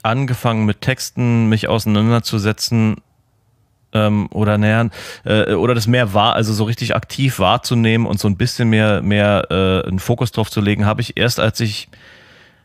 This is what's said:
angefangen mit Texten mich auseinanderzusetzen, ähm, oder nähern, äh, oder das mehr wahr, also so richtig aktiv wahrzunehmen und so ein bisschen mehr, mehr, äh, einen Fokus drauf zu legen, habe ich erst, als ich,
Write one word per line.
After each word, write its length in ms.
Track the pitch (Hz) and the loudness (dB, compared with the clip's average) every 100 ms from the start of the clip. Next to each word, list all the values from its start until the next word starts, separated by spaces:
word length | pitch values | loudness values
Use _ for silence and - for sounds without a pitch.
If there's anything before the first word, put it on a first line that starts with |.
angefangen 600 | 113 120 135 123 123 113 | -2 -2 -2 -2 -2 0
mit 160 | 107 101 | 0 0
Texten 680 | - 127 - - 123 117 113 | -2 -4 -4 -2 0 2 2
mich 180 | 110 - | 2 0
auseinanderzusetzen, 1300 | 113 110 104 110 117 - 110 104 107 - 117 110 - _ _ _ _ _ _ _ _ _ | -2 0 2 2 0 0 -2 -2 -2 -2 0 0 -2 _ _ _ _ _ _ _ _ _
ähm, 360 | 110 107 104 95 | -2 0 0 -2
oder 280 | - 107 104 | -2 0 2
nähern, 340 | 107 110 117 - - - | 2 2 0 -4 -18 -12
äh, 300 | - 107 - | -2 0 2
oder 200 | 95 117 | 0 2
das 140 | 117 104 | 0 2
mehr 260 | 123 113 | 2 2
wahr, 200 | 101 110 | 2 2
also 180 | - 110 | 2 0
so 100 | 107 | 0
richtig 320 | 110 120 113 | -2 -4 -4
aktiv 460 | - - - 135 - | -4 -4 -2 -2 0
wahrzunehmen 640 | 92 120 - 120 113 113 117 | 0 0 0 0 2 2 0
und 140 | 101 | 0
so 80 | 107 | 0
ein 80 | 92 | 0
bisschen 340 | 120 - 117 | -2 0 2
mehr, 320 | 110 110 98 | 2 2 2
mehr, 460 | 87 104 104 101 - | 0 2 2 2 0
äh, 380 | 92 95 92 - | 0 2 0 -2
einen 100 | 92 | -4
Fokus 320 | - 117 120 | -2 -2 -2
drauf 220 | - 107 | -2 -4
zu 80 | - | -2
legen, 260 | 104 104 104 | 0 0 0
habe 140 | 110 | 0
ich 160 | 110 - | -4 -2
erst, 240 | 117 - | -2 0
als 180 | 110 - | -2 0
ich, 300 | 113 101 - - - - - - - _ | -4 -4 -12 -20 -20 -20 -20 -20 -20 _